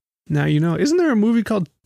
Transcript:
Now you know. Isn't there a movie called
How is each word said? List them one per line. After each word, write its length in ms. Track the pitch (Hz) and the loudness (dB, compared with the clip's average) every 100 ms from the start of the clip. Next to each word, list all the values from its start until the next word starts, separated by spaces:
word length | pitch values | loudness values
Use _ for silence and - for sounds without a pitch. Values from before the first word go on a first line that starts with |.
| _ _ - | _ _ -4
Now 180 | 147 147 | -2 0
you 120 | 151 | 0
know. 140 | 170 160 | 0 0
Isn't 200 | 294 359 | 0 0
there 140 | 330 | 0
a 40 | 220 | 2
movie 260 | 220 233 | 2 0
called 260 | 208 214 170 _ | 0 -4 -4 _